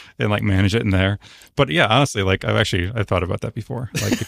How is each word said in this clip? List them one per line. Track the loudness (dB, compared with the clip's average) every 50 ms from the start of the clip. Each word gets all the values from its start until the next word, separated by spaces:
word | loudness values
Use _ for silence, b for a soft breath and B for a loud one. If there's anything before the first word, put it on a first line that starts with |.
| B B B -4
and, | -2 0
like, | 0 0
manage | 0 2 2 2 2 2 2
it | 0
in | 0 2
there. | 2 2 2 0 0 -4 B B B B B B B
But | -2 0 0
yeah, | 2 2 2
honestly, | 4 4 4 2 2 0 0
like, | 2 2 2 0 0
I've | 0 2
actually, | 2 2 0 0 -2 -2 -2
I've | -2 -4 -2
thought | 0 0 -2
about | 0 -2 -4 -4
that | -6 -8 -8
before. | -8 -10 -8 -8 -8 -8 -8 -6
Like, | -4 -2 -2
if | -2 -2 -2